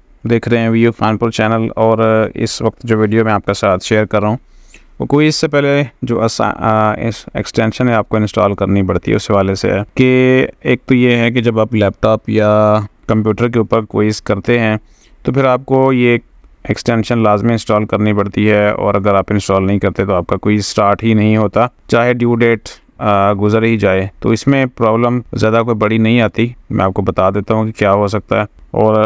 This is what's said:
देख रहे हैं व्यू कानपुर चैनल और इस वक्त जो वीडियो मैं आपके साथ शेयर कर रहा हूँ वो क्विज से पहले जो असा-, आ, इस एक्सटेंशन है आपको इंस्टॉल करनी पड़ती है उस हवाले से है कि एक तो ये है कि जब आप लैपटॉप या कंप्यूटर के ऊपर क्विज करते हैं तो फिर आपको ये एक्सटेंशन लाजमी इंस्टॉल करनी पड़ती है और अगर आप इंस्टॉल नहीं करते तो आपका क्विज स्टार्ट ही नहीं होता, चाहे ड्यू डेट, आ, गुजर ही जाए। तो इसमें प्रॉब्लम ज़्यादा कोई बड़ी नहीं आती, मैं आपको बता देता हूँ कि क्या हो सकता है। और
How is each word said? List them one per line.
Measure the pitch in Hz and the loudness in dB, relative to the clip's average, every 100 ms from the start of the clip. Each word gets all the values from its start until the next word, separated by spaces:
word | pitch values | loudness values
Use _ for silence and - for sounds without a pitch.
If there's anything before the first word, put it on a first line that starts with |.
| _ _ | _ _
देख | 113 117 - | -2 -2 0
रहे | 117 | 0
हैं | 113 | 2
व्यू | 113 117 | 2 2
कानपुर | 113 107 107 113 | 0 -2 -2 -2
चैनल | - 110 113 110 - | 0 0 0 -2 0
और | 113 110 113 110 104 - | 0 2 2 2 0 -4
इस | 113 - | -6 -4
वक्त | 113 - 117 | -6 -4 -2
जो | 110 | 0
वीडियो | 104 110 110 | 2 2 0
मैं | |
आपके | 104 - | -2 -2
साथ | 101 101 92 | -2 0 0
शेयर | - 107 107 | 0 0 0
कर | 104 | 0
रहा | 107 | -2
हूँ | 120 - - - - - - | -4 -8 -20 -20 -20 -16 -10
वो | 123 | -2
क्विज | 147 151 151 | 2 2 0
से | 156 | -2
पहले | 143 143 143 139 - | 0 0 0 -2 -6
जो | 117 117 | -4 -2
असा-, | 113 - 107 - | -2 -2 -4 -2
आ, | 110 110 107 107 | -2 0 0 -2
इस | 117 - - - | -6 -8 -10 -10
एक्सटेंशन | - - 113 - 123 | -6 -2 -2 0 0
है | 113 | 0
आपको | - 110 | 0 -2
इंस्टॉल | 107 107 101 | -2 0 0
करनी | 101 98 98 | 0 0 0
पड़ती | 92 87 - | 0 -2 -2
है | 107 | -2
उस | - | 0
हवाले | 101 95 98 | 0 0 -2
से | 101 | -2
है | 98 101 - | -2 -2 0
कि | 127 127 127 131 - - 135 | 2 4 2 2 0 -4 -4
एक | 127 - | -2 0
तो | 127 | 2
ये | 123 120 | 2 2
है | 117 | 0
कि | 123 | 0
जब | 110 110 | 0 0
आप | 110 110 | 0 0
लैपटॉप | 101 - 110 110 - | 0 0 0 0 0
या | 107 107 107 107 107 101 _ - | 0 2 4 2 0 -2 _ -2
कंप्यूटर | 110 107 104 120 | 0 0 0 0
के | 117 | 0
ऊपर | 104 117 107 | 0 -2 -2
क्विज | 107 107 107 - | -2 -2 -2 -4
करते | 101 107 120 | -4 0 0
हैं | 113 110 - _ _ - - | 0 -4 -8 _ _ -10 -4
तो | |
फिर | 131 135 | 0 2
आपको | 127 135 131 135 | 0 0 0 2
ये | 127 123 120 - _ - _ - | 2 2 0 -4 _ -20 _ -8
एक्सटेंशन | 104 - 117 107 117 | -4 -2 -2 0 0
लाजमी | 107 104 113 | 2 2 0
इंस्टॉल | 113 - 107 107 | -2 0 -2 0
करनी | 104 107 | 0 0
पड़ती | 101 98 107 107 | 0 -2 0 2
है | 104 104 | 2 0
और | - 104 101 | 0 -2 0
अगर | 101 98 | 0 0
आप | 92 | 0
इंस्टॉल | 104 - 98 | -2 0 0
नहीं | 95 101 | 0 0
करते | 101 - 101 | -2 -2 -2
तो | |
आपका | 92 82 98 | -2 -2 -4
क्विज | 107 107 101 | 0 -2 -2
स्टार्ट | - 101 101 | 0 0 0
ही | 113 110 | 0 2
नहीं | 107 107 | 2 2
होता, | 104 110 120 - - | 0 0 -2 -4 -2
चाहे | 120 123 | 0 2
ड्यू | 123 120 117 | 0 0 2
डेट, | 117 113 - - _ - | 2 0 -6 -20 _ -6
आ, | 107 101 101 | 0 2 2
गुजर | 101 104 110 | 0 0 2
ही | 113 110 | 0 0
जाए। | 98 95 95 - | 0 0 -2 -4
तो | 117 | -2
इसमें | 110 - 139 127 | 0 0 0 0
प्रॉब्लम | - 113 113 120 123 - 113 | -2 0 0 0 -2 -6 -4
ज़्यादा | 110 113 | 0 0
कोई | 117 110 | 0 0
बड़ी | 107 113 | 0 0
नहीं | 110 120 | 2 2
आती, | 107 - 120 - - | 0 -2 -4 -6 -6
मैं | 110 95 | -2 -2
आपको | 98 | -2
बता | 95 - 92 | -2 0 0
देता | 101 98 | 0 -2
हूँ | 110 110 | -2 -2
कि | |
क्या | - 101 | 0 2
हो | 101 101 | 2 0
सकता | 104 - 107 | -4 -2 -4
है। | 104 - - | -4 -10 -6
और | 110 110 107 | 0 2 2